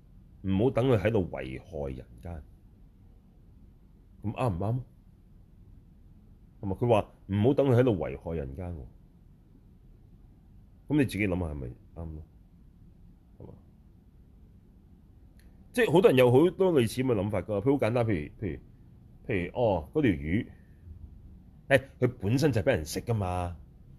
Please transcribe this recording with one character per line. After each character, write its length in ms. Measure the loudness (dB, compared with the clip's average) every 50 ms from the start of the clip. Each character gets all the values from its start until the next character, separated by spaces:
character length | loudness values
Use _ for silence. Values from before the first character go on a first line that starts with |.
| -20 -20 -20 -20 -20 -20 -18 -10
唔 160 | -4 -2 0 2 2
好 40 | 2
等 160 | 2 0 2 2
佢 100 | 2 2
喺 140 | 2 0
度 180 | 0 0 -2 -2
危 280 | -6 -10 -10 -10 -12 -12
害 300 | -14 -12 -10 -8 -8 -8
人 140 | -8 -10 -14 -18 -18 -16
間。 220 | -14 -14 -14 -14 -16 -18 -20 -20 -20 -20 -20 -20 -20 -20 _ -20 -20 -20 -20 -20 _ -20 -20 -20 -20 -20 -20 -20 -20 -20 -20 -20 -20 -20 -20 -20 -20 -20 -18 -12 -10
噉 100 | -8 -6
啱 200 | -4 -4 -4 -4
唔 40 | -4
啱？ 220 | -4 -4 -4 -6 -6 -10 -18 -20 -20 -20 -20 -20 -20 -20 -20 -20 -20 -20 -20 -20 -20 -20 -20 -20 -20 -20 -20 -20 -20 -20 -20 -20 -20 -20 -20 -20 -20 -20 -18 -10
係 40 | -8
咪？ 100 | -6 -4
佢 120 | 0 2 4
話 240 | 4 4 2 0 -8 -16 -8 -4
唔 80 | 0 2 2
好 100 | 4 4
等 140 | 2 2 4
佢 120 | 4 4
喺 40 | 4
度 140 | 4 2 0
危 160 | -2 -6 -8 -10
害 180 | -10 -8 -8
人 200 | -6 -8 -8 -10
間 100 | -10 -10 -10 -10
喎。 40 | -12 -14 -16 -20 -20 -20 -20 -20 -20 -20 -20 -20 -20 -20 _ -20 -20 -20 -20 -20 -20 -20 -20 -20 -20 -20 -20 -20 -20 -20 -20 -20 -20 -20 -20 -20 -20 -20 -20 -20 -16 -8 -2
噉 80 | 2 2
你 80 | 2
自 120 | 2 0 -2
己 100 | -2 -2
諗 120 | -2 -2
吓 60 | -4
係 80 | -4 -6
咪 140 | -8 -10 -12
啱 40 | -12 -16 -20 -20 -16
咯？ 280 | -14 -12 -12 -12 -14 -16 -20 -20 -20 -20 -20 -20 -20 -20 -20 -20 -20 -20 -20 -20 -20 -20 -20 -20 -20 _ -20 -20 -20
係 40 | -20 -20
嘛？ 60 | -20 -20 -20 -20 -20 -20 -20 -20 -20 -20 -20 _ -20 -20 -20 -20 -20 -20 -20 -20 -20 -20 _ -20 -20 -20 -20 -20 -20 -20 -20 -20 -20 -20 -20 -20 -20 -20 -20 -20 -20 -20 -20 -6
即 100 | 0 0 2
係 80 | 4 6
好 80 | 6
多 80 | 6 8
人 80 | 8 8
有 140 | 6 8
好 180 | 8 6 6 4
多 240 | 2 2 0 2 4
類 140 | 2 2 2
似 120 | 0 -2 0
噉 20 |
嘅 80 | 0 0
諗 140 | 0 0 -2
法 120 | -4 -4 -4
㗎。 180 | -4 -4 -2
佢 0 |
好 100 | 0 0 0 2
簡 160 | 0 0 0
單， 120 | 0 0
譬 260 | 0 -2 -2 -4 -8 -12 -10
如， 80 | -8 -8
譬 120 | -8 -10 -14 -20 -20 -20 -20 -20 -20 -20 -20 -20 -20 -16 -8 -6
如， 0 |
譬 180 | -4 -4 -4
如， 60 | -4 -4 -2
哦， 280 | 0 0 0 0 -4 -4 -2
嗰 80 | 0
條 100 | 2 2
魚， 360 | 0 0 -2 -4 -4 -4 -4 -6 -12 -20 -20 -20 -20 -20 -20 -20 -20 -18 -20 -20 -20 -20 -20 -20 -20 -20 -20 -20 -20 -12 -2 2
誒， 140 | 2 2 2 0 -8 -4
佢 80 | -2 -2 -2 -2
本 200 | -4 -2 0 0
身 120 | 0 0
就 100 | 0 0
畀 40 | 0 0 0
人 80 | 0 -2
食 140 | -6 -8 -8
㗎 120 | -6 -4 -4
嘛， 420 | -4 -2 -4 -4 -4 -4 -6 -8 -10 -16 -20 -20 -20 -20 -20 -20